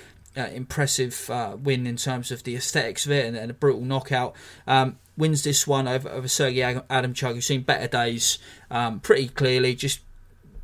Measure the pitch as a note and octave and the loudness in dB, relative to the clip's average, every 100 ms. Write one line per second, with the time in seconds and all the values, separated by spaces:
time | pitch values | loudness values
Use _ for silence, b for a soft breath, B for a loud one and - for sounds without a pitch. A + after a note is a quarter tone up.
0 | B B - - A#2 A#2 C3 - C#3 - | B B -14 -8 -6 -8 -8 -2 0 0
1 | B2+ A#2 - A#2+ A2 G2+ C#3 B2+ B2 A#2+ | -2 -4 -6 -4 -4 -4 -2 0 -2 -4
2 | - B2+ B2 B2 - B2 - D#3 A#2 - | -4 -4 -6 -8 -8 -6 -2 0 -2 -2
3 | C#3 C#3+ A#2 A#2 A2+ A#2+ C#3+ A2+ B2+ C3+ | 0 2 0 -2 -8 0 2 2 0 -2
4 | - B2+ B2 - B B B C3 C3 - | 0 0 0 -4 B B B 4 4 -2
5 | _ - D#3 D3+ D3+ C#3 - C#3 C3 B2+ | _ 0 2 2 2 2 4 2 2 0
6 | C3 B2 B2+ - C3+ B2+ B2+ B2 - C3 | -2 -6 -2 2 2 2 0 0 -2 0
7 | B2+ B2 B2+ A#2+ - C#3 C3 C#3 A#2 B2 | 0 -2 -2 -2 0 0 0 0 0 0
8 | A#2+ A#2 - - B B B A#2+ A#2 G#2+ | 0 0 0 0 B B B -2 -2 0
9 | - B2 B2+ - C3 B2+ B2+ B2+ C#3 - | 4 4 4 0 2 4 2 0 -2 -4
10 | - - - - - - | -8 -20 -20 -20 -20 -16